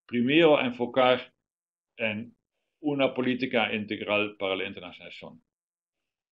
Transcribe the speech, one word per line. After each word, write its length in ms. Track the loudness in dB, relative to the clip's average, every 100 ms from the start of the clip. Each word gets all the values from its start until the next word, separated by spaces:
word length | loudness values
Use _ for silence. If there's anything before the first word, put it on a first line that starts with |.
primero, 560 | -6 -2 2 6 6 6
enfocar 720 | 2 -4 -2 2 4 4 -2 _ _ _ _ _ _ -8
en 380 | -6 -6 -10 _ _ _ _ _
una 340 | -4 0 0
política 580 | 0 -2 -2 -2 -2 -2
integral 600 | -4 -6 -6 -2 -2 -2 -4
para 200 | -4 -4
la 100 | -6
internacionalización. 760 | -10 -16 -18 -20 -18 -20 -20 _ _ _ _ _ _ _ _ _